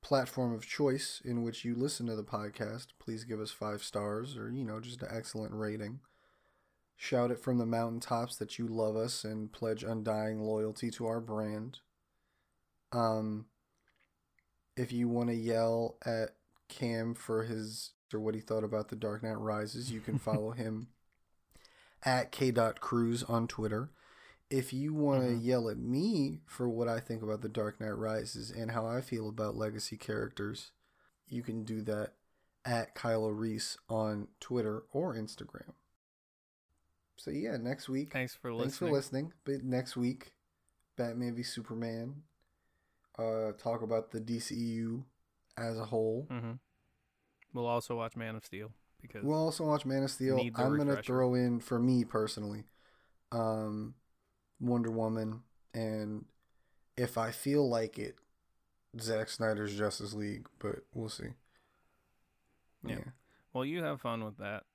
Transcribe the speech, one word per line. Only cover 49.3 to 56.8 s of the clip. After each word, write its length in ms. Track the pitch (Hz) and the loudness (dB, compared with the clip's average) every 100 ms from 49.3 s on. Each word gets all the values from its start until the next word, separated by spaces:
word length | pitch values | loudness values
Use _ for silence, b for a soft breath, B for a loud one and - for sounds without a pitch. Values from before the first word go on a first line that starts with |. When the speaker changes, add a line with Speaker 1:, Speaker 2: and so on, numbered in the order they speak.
| 156 | 2
Speaker 1:
also 240 | 160 156 160 | 2 2 2
watch 200 | 147 131 | 2 2
Man 180 | 135 | 2
of 80 | 135 | 0
Steel. 240 | - 131 131 | 0 2 4
Speaker 2:
need 200 | 123 117 | 2 2
the 60 | |
Speaker 1:
I'm 100 | 127 147 | 4 4
gonna 120 | 143 | 4
Speaker 2:
refresher. 160 | 135 110 | 2 2
Speaker 1:
throw 260 | 127 127 123 | 4 6 6
in, 260 | 123 120 | 4 2
for 180 | - 120 | 2 4
me 240 | 123 127 | 6 6
personally, 600 | 117 110 107 - 104 107 104 b b b b b _ | 6 2 2 0 -6 -6 -12 b b b b b _
um, 640 | 117 113 110 107 107 110 127 _ _ _ _ _ _ | 0 2 2 0 -2 -4 -10 _ _ _ _ _ _
Wonder 320 | 123 120 113 | 2 4 4
Woman, 520 | 113 113 110 110 110 - _ _ | 2 2 2 -2 -4 -10 _ _
and 520 | - 110 107 107 107 - _ _ _ _ _ | -4 -2 -2 -2 -6 -10 _ _ _ _ _